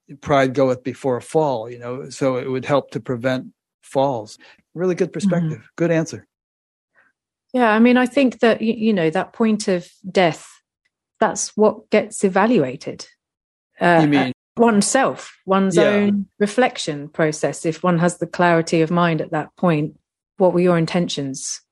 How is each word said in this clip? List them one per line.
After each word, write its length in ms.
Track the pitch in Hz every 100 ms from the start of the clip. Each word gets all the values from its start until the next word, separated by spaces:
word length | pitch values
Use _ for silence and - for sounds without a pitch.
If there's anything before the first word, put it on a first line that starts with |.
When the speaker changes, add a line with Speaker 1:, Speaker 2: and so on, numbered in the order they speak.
| _ 147
Speaker 1:
pride 340 | - 143 135
goeth 280 | 127 131 127
before 320 | - 123 139 123
a 60 |
fall, 460 | - 160 156 127 113
you 80 | 120
know, 300 | 120 127 143
so 260 | 127 139 127
it 120 | 135
would 160 | 131
help 260 | 123 143 -
to 80 | 139
prevent 460 | - 123 127 131 - _ _ _
falls. 560 | - 139 135 123 107 - - _ _
Really 200 | - 185
good 180 | 175 180
perspective. 460 | 175 196 175 165 131
Speaker 2:
Mm-hmm. 180 | - -
Speaker 1:
Good 140 | 165
answer. 360 | 165 160 110 - _ _ _ _ _ _ _ _ _ _ _ _
Speaker 2:
Yeah, 180 | 254 240
I 80 | 214
mean, 180 | 240 247
I 100 | 254
think 340 | 285 262 -
that, 200 | 233 214
y-, 60 | 220 226
you 140 | 220
know, 180 | 202 160
that 220 | 160 -
point 360 | - 220 214 208
of 200 | 180 170 _ 190
death, 380 | 190 175 151 - - _ _ _ _ _ _
that's 380 | 214 - - -
what 340 | 214 220 -
gets 320 | 214 - -
evaluated. 800 | 196 185 214 240 131 127 - - - _ _ _ _ _ _ _
Uh, 200 | 180 170
Speaker 1:
You 60 | 156
mean 120 | 143
Speaker 2:
uh, 120 | 131 127 _ -
oneself, 800 | 233 208 202 262 226 131 - - -
one's 300 | 190 196 170
Speaker 1:
Yeah. 120 | 170
Speaker 2:
own 380 | 208 202 202 196 _
reflection 680 | 208 - 247 - - 147 147
process. 560 | - 156 151 151 147 170
If 160 | 160
one 160 | 180 175
has 200 | 175 170
the 80 | -
clarity 560 | - 175 170 165 165
of 80 | 160
mind 300 | 175 175 160
at 100 | -
that 220 | 156 151 _
point, 420 | 185 156 156 - _ _ _ _
what 140 | 185
were 80 | 175
your 180 | 180 170
intentions 840 | 165 180 175 - 139 135 - - _